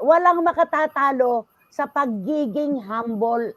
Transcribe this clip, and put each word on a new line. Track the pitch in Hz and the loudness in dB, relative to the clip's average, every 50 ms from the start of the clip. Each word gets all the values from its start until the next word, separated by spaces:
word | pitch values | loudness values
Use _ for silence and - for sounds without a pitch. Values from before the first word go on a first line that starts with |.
walang | 214 269 320 339 359 359 349 349 | 2 4 4 6 6 4 4 4
makatatalo | 339 349 330 320 339 339 - 302 311 302 - 285 277 277 269 254 254 247 240 233 214 _ _ _ _ | 2 0 2 0 0 0 0 -2 -2 -2 -2 0 0 0 2 2 2 2 0 -2 -4 _ _ _ _
sa | _ _ - 285 | _ _ -6 -6
pagiging | 196 - 285 285 254 220 202 180 220 302 302 294 226 190 294 302 285 285 262 | -4 -2 -2 -2 -2 -2 -4 -4 -4 -2 -2 -2 -2 -2 -2 -2 -2 -2 -4
humble, | 202 190 220 226 233 233 226 202 226 233 233 240 233 202 - | -6 -6 -6 -6 -4 -4 -4 -2 0 0 0 -2 -2 -4 -8